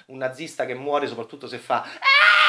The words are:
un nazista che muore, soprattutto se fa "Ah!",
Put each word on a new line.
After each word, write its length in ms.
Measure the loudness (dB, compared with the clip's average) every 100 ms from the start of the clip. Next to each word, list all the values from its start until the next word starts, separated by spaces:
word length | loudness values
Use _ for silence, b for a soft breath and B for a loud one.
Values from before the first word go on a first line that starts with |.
| -18
un 100 | -8
nazista 500 | -6 -6 -8 -6 -6
che 80 | -6
muore, 320 | -2 -2 -2
soprattutto 400 | -6 -10 -12 -12
se 100 | -10
fa 240 | -2 -2
"Ah!", 60 | B B 2 4 6 6